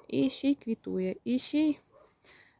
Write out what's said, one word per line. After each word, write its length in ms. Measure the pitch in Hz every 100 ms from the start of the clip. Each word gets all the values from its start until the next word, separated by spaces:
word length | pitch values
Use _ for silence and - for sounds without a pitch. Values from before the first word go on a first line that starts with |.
| -
І 220 | 269 269
ще 200 | - 277
й 60 | 285
квітує, 600 | - 226 - 185 185 190
і 160 | 233 254
ще 200 | - 294
й 200 | 311 294 _ _ - _ _ - _ _